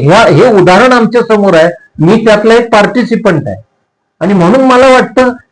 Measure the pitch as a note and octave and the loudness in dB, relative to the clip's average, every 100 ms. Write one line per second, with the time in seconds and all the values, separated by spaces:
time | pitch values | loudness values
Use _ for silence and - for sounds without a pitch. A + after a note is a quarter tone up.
0 | C#3 G3+ A3+ D3 A#3+ G3+ F3+ G#3 B3+ B3 | 2 2 2 2 2 2 2 2 2 0
1 | A3+ A#3 A#3 G#3+ G3 E3 E3+ - _ - | -2 -2 -2 -2 0 0 0 -4 _ -4
2 | D#3+ A3+ A3+ G#3 A3 A#3 A#3+ G#3+ F#3+ B3+ | -2 0 0 0 2 0 0 0 0 -2
3 | A3+ A3+ G#3 D#3 A2 F#2 - _ _ _ | -4 -4 -2 -4 -6 -12 -16 _ _ _
4 | _ - F3+ G3 E3+ C4 C4 B3+ C4+ B3+ | _ -8 -4 0 0 0 2 2 2 2
5 | - - B3 B3+ _ | 0 -2 -2 -4 _